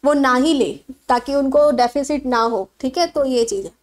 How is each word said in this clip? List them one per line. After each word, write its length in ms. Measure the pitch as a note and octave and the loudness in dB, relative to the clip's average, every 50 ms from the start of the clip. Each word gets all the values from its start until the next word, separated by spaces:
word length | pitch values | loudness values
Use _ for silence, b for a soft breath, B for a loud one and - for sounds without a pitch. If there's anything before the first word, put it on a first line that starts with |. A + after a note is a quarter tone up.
| - | 0
वो 100 | C#4 D4 | 0 0
ना 200 | D4 C#4 C4 B3 | 2 2 2 2
ही 180 | B3 C4 D#4+ D#4+ | 2 2 2 2
ले 180 | C#4 A3+ E3+ - - _ _ C4 _ _ _ | 0 0 -2 -4 -10 _ _ -20 _ _ _
ताकि 240 | B3 A#3+ A#3+ - C#4 | -2 -2 0 -2 -2
उनको 340 | C#4+ C#4 C4+ C4+ D4 D4 D4 C#4+ | -2 0 2 2 4 4 4 4
डेफिसिट 520 | A#3+ B3 A#3+ - D4 C#4 C4+ D4+ C#4+ C#4 C4 | 2 0 0 0 -4 -2 -2 -4 -4 -2 -2
ना 120 | B3 A#3 | 0 0
हो, 300 | A3+ A#3 A#3 G3+ F#3+ - _ _ | 0 0 -2 -4 -6 -8 _ _
ठीक 160 | - C4 C4 F4 | -8 -6 -2 -2
है। 100 | F4 E4+ | -2 -2
तो 180 | - D#4 C#4 | -2 -2 -2
ये 180 | C4+ C4 A#3+ A#3 | 0 0 0 0
चीज़ 200 | A#3 - G4 G3 | 0 -2 -6 -8
है। 60 | - - _ | -10 -14 _